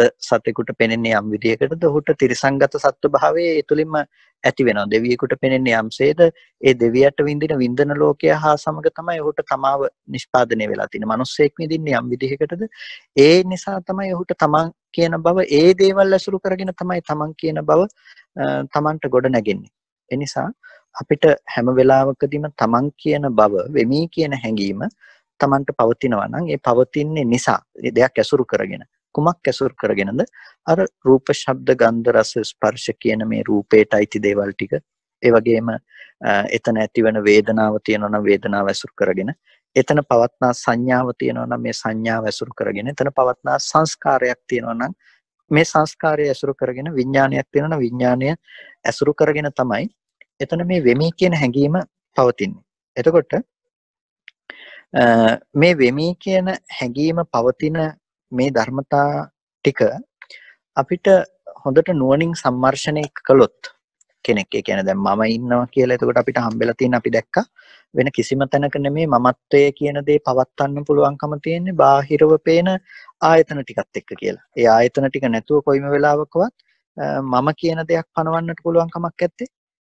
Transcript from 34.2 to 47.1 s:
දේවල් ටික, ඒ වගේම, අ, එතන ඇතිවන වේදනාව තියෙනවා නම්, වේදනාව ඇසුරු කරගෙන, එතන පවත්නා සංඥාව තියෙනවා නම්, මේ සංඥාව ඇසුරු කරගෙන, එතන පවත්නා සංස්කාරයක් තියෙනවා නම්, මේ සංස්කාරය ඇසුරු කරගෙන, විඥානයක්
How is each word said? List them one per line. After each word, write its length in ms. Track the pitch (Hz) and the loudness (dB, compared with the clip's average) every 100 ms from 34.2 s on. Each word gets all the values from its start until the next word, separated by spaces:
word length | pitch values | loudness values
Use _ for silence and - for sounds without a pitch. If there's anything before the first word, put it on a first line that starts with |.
දේවල් 300 | 104 101 98 | -2 0 -2
ටික, 200 | 95 95 - - _ _ _ | -6 -6 -6 -8 _ _ _
ඒ 80 | 123 | 4
වගේම, 380 | 113 117 113 117 110 - - - _ | 4 4 0 0 -6 -10 -20 -20 _
අ, 140 | 117 101 104 | -2 0 0
එතන 300 | 104 - 110 | -2 -2 -2
ඇතිවන 400 | 107 - 110 110 | -2 0 2 2
වේදනාව 600 | 104 104 104 110 107 107 | 4 4 4 2 0 0
තියෙනවා 300 | - 107 104 | -2 -2 -2
නම්, 140 | 104 | -2
වේදනාව 440 | 101 101 104 101 98 | 2 0 0 -2 -2
ඇසුරු 260 | 95 - | -4 -8
කරගෙන, 380 | - 98 95 98 165 _ _ _ - | -2 -2 -2 -4 -8 _ _ _ -2
එතන 260 | 131 151 | 0 0
පවත්නා 500 | 139 120 120 - 127 | 2 2 2 0 -2
සංඥාව 560 | 120 - 117 127 127 127 | -2 -2 -2 0 0 -2
තියෙනවා 340 | 120 131 120 120 | -4 -4 -4 -6
නම්, 140 | 120 | -6
මේ 120 | 117 | -6
සංඥාව 520 | 117 113 110 113 113 107 | -6 -6 -4 -4 -4 -4
ඇසුරු 280 | - 113 | -6 -10
කරගෙන, 340 | - 104 101 117 | -6 -6 -4 -8
එතන 220 | 143 139 | -4 -4
පවත්නා 460 | 135 127 - 143 139 | 0 -2 -2 -4 -4
සංස්කාරයක් 800 | - 156 156 - 147 135 123 123 | -2 0 0 -2 -2 0 -2 -4
තියෙනවා 320 | - 123 117 117 | -6 -6 -4 -6
නම්, 180 | 131 190 _ _ _ _ _ | -8 -10 _ _ _ _ _
මේ 140 | 151 165 | 2 2
සංස්කාරය 640 | 156 156 - 160 151 147 | 0 -2 -2 -2 0 -2
ඇසුරු 240 | 131 139 | -2 -6
කරගෙන, 400 | 135 127 127 147 | -4 -6 -6 -6
විඥානයක් 540 | 147 127 | -4 0